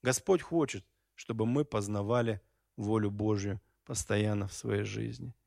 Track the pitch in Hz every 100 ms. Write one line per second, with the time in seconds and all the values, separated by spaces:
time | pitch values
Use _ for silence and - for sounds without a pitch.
0 | 123 127 - 180 - 170 143 101 _ _
1 | _ - - 113 113 135 147 110 101 104
2 | 101 120 113 101 _ _ _ - 104 110
3 | 104 101 107 104 101 101 _ _ - -
4 | - 104 104 104 98 - 113 101 104 101
5 | 113 117 120 -